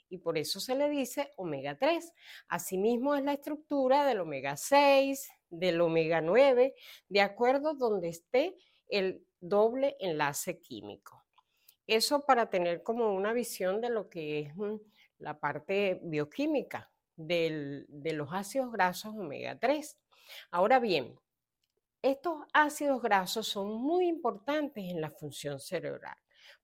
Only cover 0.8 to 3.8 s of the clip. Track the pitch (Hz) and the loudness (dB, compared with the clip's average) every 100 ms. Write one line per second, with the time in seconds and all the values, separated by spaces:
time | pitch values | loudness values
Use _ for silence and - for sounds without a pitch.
0.8 | 294 294 254 - 285 - 180 143 135 143 | 0 0 -4 -4 -8 -6 -6 -6 -6 -2
1.8 | 277 339 330 _ - - - 170 - 185 | 0 0 -4 _ -20 -20 -8 -8 -4 -2
2.8 | 208 240 269 285 277 285 302 302 - 285 | 0 2 0 0 0 -4 -6 -10 -4 -2